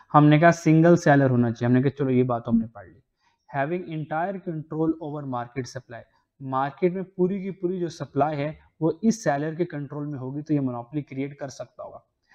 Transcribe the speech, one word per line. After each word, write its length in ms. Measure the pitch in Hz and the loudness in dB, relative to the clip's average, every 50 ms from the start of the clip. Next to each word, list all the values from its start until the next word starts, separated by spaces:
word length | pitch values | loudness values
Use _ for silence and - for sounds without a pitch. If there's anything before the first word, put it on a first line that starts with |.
| - _ - | -6 _ 4
हमने 260 | 151 147 147 151 151 | 6 8 8 8 8
कहा 100 | 165 170 | 6 6
सिंगल 460 | 165 - - 160 156 160 160 170 175 | 4 4 4 4 6 6 8 6 6
सेलर 340 | 170 - 160 143 139 139 131 | 6 6 4 4 6 4 4
होना 200 | 127 120 120 117 | 4 2 2 0
चाहिए। 180 | 113 - 120 120 | 0 -2 0 2
हमने 140 | 123 127 127 | 4 4 2
कहा 140 | 139 - - | 2 0 -2
चलो 120 | 143 131 | -2 0
ये 120 | 131 123 127 | 2 2 2
बात 220 | 127 120 117 113 123 | 2 0 -4 -2 0
हमने 180 | 117 113 113 | 0 0 0
पढ़ 200 | 113 - - - | -2 -8 -18 -20
ली। 140 | - - _ _ _ _ _ _ _ _ _ _ - | -20 -20 _ _ _ _ _ _ _ _ _ _ -10
Having 320 | - 143 135 147 175 185 180 - 165 | -6 -4 -4 -4 -4 -6 -6 -8 -8
entire 460 | 156 151 147 156 156 170 196 196 190 175 | -8 -8 -6 -6 -4 -4 -4 -6 -8 -8
control 480 | 180 165 156 156 - 156 156 160 160 160 - 165 | -8 -8 -8 -8 -8 -4 -2 -2 -2 -2 -2 -6
over 220 | 147 143 151 147 135 | -10 -10 -8 -8 -8
market 380 | 127 120 120 120 - 139 123 - | -6 -6 -8 -8 -8 -10 -10 -10
supply, 340 | - 131 - - 120 113 113 _ _ _ _ _ _ - | -12 -14 -16 -16 -18 -20 -20 _ _ _ _ _ _ -16
मार्केट 520 | 139 131 131 131 135 143 139 - 185 180 175 | -10 -6 -4 -4 -4 -4 -4 -2 -2 -2 -2
में 120 | 190 185 | -4 -8
पूरी 380 | 185 _ - 180 180 196 202 185 | -8 _ -2 -2 -2 -2 -4 -6
की 80 | 196 | -8
पूरी 300 | 170 - 175 175 185 185 | -8 -6 -6 -6 -4 -4
जो 80 | 175 165 | -6 -8
सप्लाई 480 | 156 - 147 131 - 139 139 156 156 | -8 -10 -12 -6 -2 -2 -2 0 -2
है 220 | 143 143 151 156 - _ _ _ - 156 | -4 -6 -6 -8 -12 _ _ _ -2 -2
वो 180 | 160 156 - - | -2 -2 0 0
इस 180 | 226 220 - - | 0 0 0 0
सेलर 300 | 160 143 143 147 160 160 | -2 -2 -2 -2 -4 -4
के 100 | 156 175 | -4 -4
कंट्रोल 420 | 170 - 147 143 135 147 147 147 | -4 -6 -8 -10 -8 -8 -8 -8
में 120 | 147 147 131 | -8 -8 -8
होगी, 240 | 131 127 139 147 147 | -8 -8 -8 -8 -4
तो 120 | - 151 | -2 0
ये 60 | 143 | 0
मोनोपोली 420 | 139 131 123 120 117 - 143 151 139 | 0 -2 -4 -6 -10 -8 -8 -8 -8
क्रिएट 360 | - 139 131 135 143 143 - | -8 -8 -8 -8 -8 -10 -12
कर 100 | 151 135 | -14 -14
सकता 340 | - - 127 - _ - 104 | -12 -14 -16 -16 _ -18 -18
होगा। 240 | 98 - - - _ _ _ _ _ _ | -16 -18 -20 -20 _ _ _ _ _ _